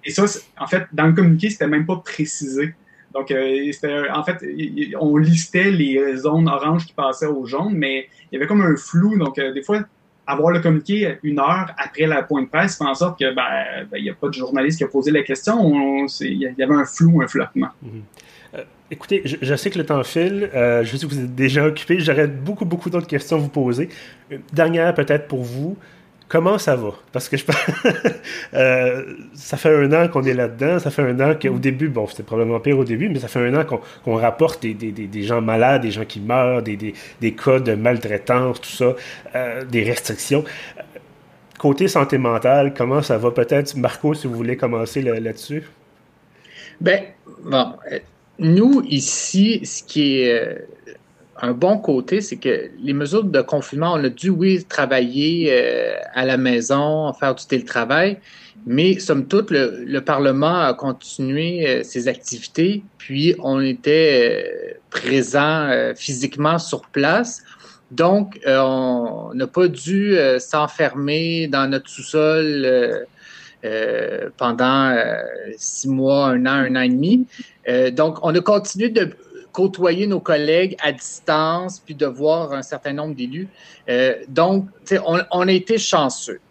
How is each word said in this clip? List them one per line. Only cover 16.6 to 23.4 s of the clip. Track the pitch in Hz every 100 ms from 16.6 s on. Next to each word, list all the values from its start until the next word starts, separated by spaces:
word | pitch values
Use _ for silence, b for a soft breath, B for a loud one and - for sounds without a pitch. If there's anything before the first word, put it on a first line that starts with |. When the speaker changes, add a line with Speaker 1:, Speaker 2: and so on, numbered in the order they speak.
Speaker 1:
avait | 131
un | 147
flou, | 135 - 165 165
un | 127
flottement. | 135 123 - 131 -
Speaker 2:
Mhm. | 123 110 104 - B B B
Euh, | - - _ _
écoutez, | - - 196
je, | 131 147
je | 131
sais | 139 202
que | 185
le | 151
temps | 143
file. | 123 170 175 196 202
Euh, | 131 120 120
je | 110
sais | 135 156
que |
vous | 139
êtes | 123
déjà | 127 135 139
occupé. | 151 151 - 180
J'aurais | 165 139 151
beaucoup, | 135 143 208 175
beaucoup | 170 180
d'autres | 175 170
questions | 143 -
à | 160